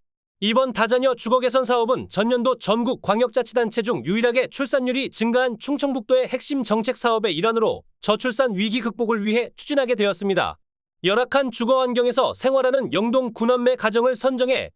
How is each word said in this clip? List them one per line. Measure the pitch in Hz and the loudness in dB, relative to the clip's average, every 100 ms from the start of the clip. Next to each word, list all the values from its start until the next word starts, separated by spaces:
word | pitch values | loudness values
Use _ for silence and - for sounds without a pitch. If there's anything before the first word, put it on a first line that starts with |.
| _ _ _ _ | _ _ _ _
이번 | 202 233 262 | 0 2 0
다자녀 | 202 220 247 262 | 0 0 2 2
주거 | 240 220 254 | 0 0 2
개선 | 247 262 | 2 0
사업은 | 233 247 226 240 92 | 2 2 2 -2 -2
전년도 | 185 226 247 247 247 | -2 0 2 0 0
전국 | - 220 240 226 | 0 0 0 -2
광역자치단체 | - 214 247 254 240 247 226 240 | -2 0 0 0 -2 -2 -2 -2
중 | 214 175 | -2 -2
유일하게 | 123 214 240 247 - | -2 0 2 2 -2
출산율이 | - 277 277 247 254 254 | -4 -2 0 0 -2 -4
증가한 | - 226 247 254 226 | -2 0 2 0 -2
충청북도의 | - 285 285 262 214 254 240 | -4 -2 -2 -2 2 2 2
핵심 | 254 - 285 | -4 -4 -4
정책 | 233 214 226 247 | -2 -2 -2 -2
사업의 | 240 226 208 | 0 0 0
일환으로 | 156 214 226 202 - - _ | 0 0 2 0 -2 -10 _
저출산 | - 214 254 220 262 | -2 0 0 0 0
위기 | 185 214 240 | 0 -2 -2
극복을 | 220 208 220 226 | -4 -2 -2 0
위해 | 208 226 226 - | 0 0 -2 -8
추진하게 | - 285 247 | -4 0 0
되었습니다. | 233 202 185 196 185 95 76 _ _ _ _ | 0 0 0 0 0 0 -4 _ _ _ _
열악한 | 175 214 247 277 269 | 0 2 2 0 0
주거 | - 233 262 | -2 2 2
환경에서 | 254 240 240 240 175 | 2 0 0 2 0
생활하는 | - 262 269 254 269 208 | 0 0 2 2 0 0
영동 | 165 233 262 247 | -2 0 0 -2
구남매 | 226 233 247 247 254 | -2 0 2 2 0
가정을 | 214 226 247 | 0 2 0
선정해 | 247 262 254 254 220 82 | 0 -2 0 0 -2 -4